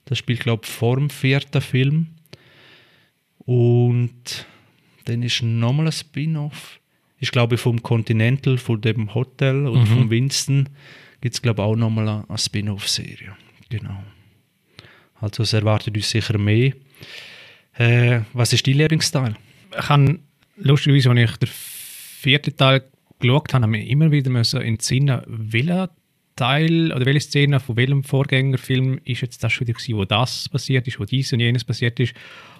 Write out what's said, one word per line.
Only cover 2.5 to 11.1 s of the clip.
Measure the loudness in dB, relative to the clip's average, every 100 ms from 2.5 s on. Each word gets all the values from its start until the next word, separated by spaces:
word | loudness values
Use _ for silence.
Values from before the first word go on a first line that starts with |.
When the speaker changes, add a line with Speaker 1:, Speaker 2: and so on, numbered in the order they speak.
| _ -20 -20 _ _ _ _ _ _
Speaker 1:
Und | -2 2 4 4 4 2 0 -4 -14 -14 -14 _ _ _ _ _
dann | -8 -4
ist | -4 -2
nochmal | 0 0 0 2 0
ein |
Spin-Off. | -2 -8 -6 -4 -4 -6 -10 -20 -20 _ _ _ -10
Ist, | -4
glaub | 0 2
ich, | 2
vom | 0 -2
Continental, | 0 -2 0 2 2 2 0 -2
von | 0 -2
dem | 0 -2 -2
Hotel | -4 -6 -2 0 0 0
oder | 2
Speaker 2:
Mhm. | 4
Speaker 1:
vom | 4 4
Winston, | 2 0 -2 0 0 0 -4 -20 -20 -20